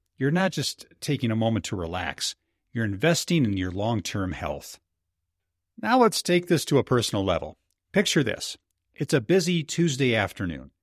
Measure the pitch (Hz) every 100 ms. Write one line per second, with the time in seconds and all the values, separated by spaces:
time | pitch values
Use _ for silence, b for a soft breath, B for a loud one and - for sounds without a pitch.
0 | _ - 135 175 190 - - - - -
1 | - 131 117 110 113 110 - 98 82 87
2 | 82 - - - _ _ _ 117 110 98
3 | 160 160 - 170 113 98 90 92 110 110
4 | - 104 92 78 76 71 - - _ _
5 | _ _ _ _ _ _ _ - 214 254
6 | 226 - - 175 175 165 - 139 - 123
7 | 107 104 95 82 76 - _ _ _ 196
8 | 208 165 131 - - - _ _ _ -
9 | 147 147 110 185 170 170 147 - 170 131
10 | 131 113 95 - 92 69 65 _